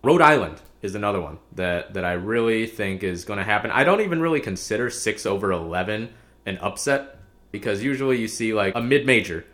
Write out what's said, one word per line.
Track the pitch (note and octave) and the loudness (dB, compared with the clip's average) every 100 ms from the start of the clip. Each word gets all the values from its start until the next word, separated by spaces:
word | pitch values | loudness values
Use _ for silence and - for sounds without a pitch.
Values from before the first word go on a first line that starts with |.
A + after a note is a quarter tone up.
Rhode | B2 E3 | 4 6
Island | D3+ D3+ F2 D#2 - _ | 8 6 2 -8 -20 _
is | G2+ | -8
another | G2+ G#2 G2 | -2 0 0
one | D#2 D2 _ | -4 -10 _
that, | F#2 F2+ F2 - | -4 -2 -2 -4
that | F#2 | -4
I | F2+ | -2
really | F2 G2 A#2 A2+ A2+ A2 | -2 0 0 2 2 -2
think | - G2+ F#2+ | -4 -4 -2
is | G2 F2 | -4 -4
gonna | F2+ G#2 | -6 -6
happen. | G2 G#2 A2+ | 0 0 2
I | A#2+ | 2
don't | D3+ G3+ | 4 4
even | G#3 E3 | 2 0
really | E3 D#3 | 0 0
consider | - F#2 - G#2+ A#2+ | -2 -6 -4 -2 -2
six | - - G2+ | -2 -4 -2
over | G#2+ G2+ G2 | -2 -2 0
eleven | F2+ E2+ G2 F#2 G#2+ A#2 - - _ - | -2 -2 -4 -2 -4 -8 -14 -20 _ -10
an | F#2 | -6
upset, | - - - C#3 - - - _ _ | -6 -4 -2 -2 -2 -18 -20 _ _
because | G2+ A2+ G2+ | -8 -4 -2
usually | B2 C#3 C3+ B2 | -2 -2 0 0
you | A2+ | -2
see, | - A2+ | -2 -2
like, | G#2+ F#2+ | 2 0
a | A#2 | 0
mid-major | A#2 C#3+ C#3 A#2+ F#2 E2 - | 2 2 6 4 4 -8 -10